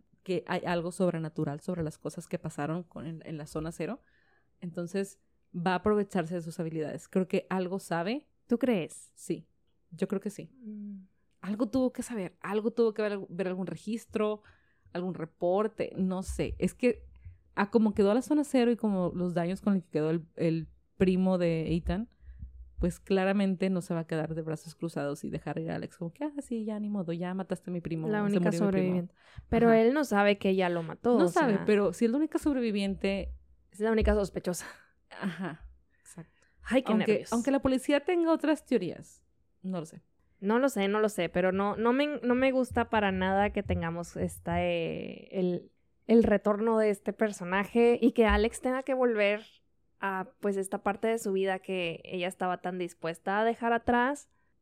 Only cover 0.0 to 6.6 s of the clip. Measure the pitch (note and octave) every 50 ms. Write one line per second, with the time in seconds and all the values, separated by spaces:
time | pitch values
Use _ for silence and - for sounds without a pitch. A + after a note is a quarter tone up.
0 | _ _ _ _ _ - F3+ E3 - - F3+ F3+ - E3+ F3 F3 D#3+ F3 F3+ -
1 | F#3+ F3 E3 E3 D#3+ D#3 - - D#3 C#3+ C#3 D#3 - - F3+ E3+ D#3+ D#3+ - -
2 | - D#3 - - - - - E3+ - D#3+ - - C#3+ C#3+ D#3+ F3 F3 _ - -
3 | A#2+ D#3 E3 D#3 - - D#3+ D3+ D3+ D3+ - D#3+ D#3 D#3+ E3+ - E3 D#3+ A3+ -
4 | _ _ _ _ _ _ _ _ _ _ _ _ - F3 E3 F3+ F3 E3+ - G3
5 | G3 G3 - _ _ _ _ _ _ _ - F3 E3 F#3 F#3 F3+ - G#3+ G#3+ G#3
6 | G3+ G3+ - F#3+ E3 D#3+ F3+ F3 E3 E3 D#3+ -